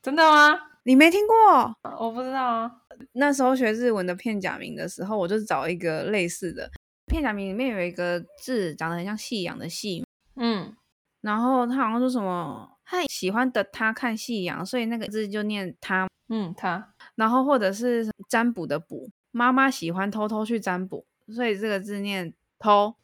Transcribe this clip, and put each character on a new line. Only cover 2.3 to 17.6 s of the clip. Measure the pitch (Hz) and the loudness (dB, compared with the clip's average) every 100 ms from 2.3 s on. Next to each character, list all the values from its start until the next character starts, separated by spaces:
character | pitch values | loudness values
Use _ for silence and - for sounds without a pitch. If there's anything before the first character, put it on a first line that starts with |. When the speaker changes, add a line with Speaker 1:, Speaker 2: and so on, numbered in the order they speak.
Speaker 1:
道 | 262 | -4
啊。 | 254 226 233 - _ - - | -2 -2 -6 -10 _ -20 -12
Speaker 2:
那 | 240 285 | 0 0
时 | 277 | 4
候 | 254 | 2
学 | 262 240 | 4 0
日 | 220 247 | 2 0
文 | 214 180 | 0 -2
的 | |
片 | 180 233 214 | -4 -4 -4
假 | 185 - | -4 -6
名 | - | -10
的 | 151 165 | -10 -10
时 | - | -8
候， | 185 214 | -6 -4
我 | 175 | -2
就 | 214 | -2
找 | 214 147 147 | -2 -2 -2
一 | 175 | -4
个 | 170 156 | -4 -4
类 | 175 208 175 | -2 -2 -2
似 | - 175 | -4 -8
的。 | - - - _ _ - | -8 -12 -14 _ _ -4
片 | 330 | -2
假 | 277 | -2
名 | 208 196 | -4 -6
里 | |
面 | 196 262 | -4 -4
有 | 208 | -2
一 | 175 | -4
个 | 175 175 175 165 - | -4 -4 -4 -6 -16
字 | - 254 180 | -6 -4 -4
长 | 147 160 | -4 -6
得 | 170 | -6
很 | |
像 | 185 214 | -6 -8
夕 | - 226 | -6 -6
阳 | 170 - | -6 -8
的 | 160 | -10
夕。 | - 214 170 170 _ _ - | -8 -8 -8 -10 _ _ -6
Speaker 1:
嗯。 | 233 214 156 - _ _ _ _ | -4 -4 -8 -16 _ _ _ _
Speaker 2:
然 | 214 208 | -4 -2
后 | 247 262 240 | 2 2 0
他 | 262 | 0
好 | 226 | 0
像 | 233 | 0
说 | 254 | 0
什 | 247 | 0
么， | 190 180 156 107 - _ | -2 -4 -6 -10 -16 _
他 | - 359 | -6 -4
喜 | 359 - 185 | -4 -4 -2
欢 | 214 254 | 0 0
的 | 240 | 0
他 | 196 - 220 | -4 -2 -2
看 | 226 247 | 0 -4
夕 | 220 - 226 | -4 -6 -6
阳， | 175 - | -4 -6
所 | - 254 | -4 -4
以 | |
那 | 226 233 | -4 -4
个 | 214 | -6
字 | 214 208 | -6 -4
就 | 208 | -4
念 | 208 214 185 165 | -4 -4 -6 -10
他。 | - 185 190 _ _ | -4 -2 -2 _ _
Speaker 1:
嗯， | 226 180 | -6 -6
他。 | - 190 175 - _ - | -6 -4 -6 -8 _ -18
Speaker 2:
然 | - 220 | -2 2
后 | 247 | 2
或 | 262 | 2
者 | 269 | 2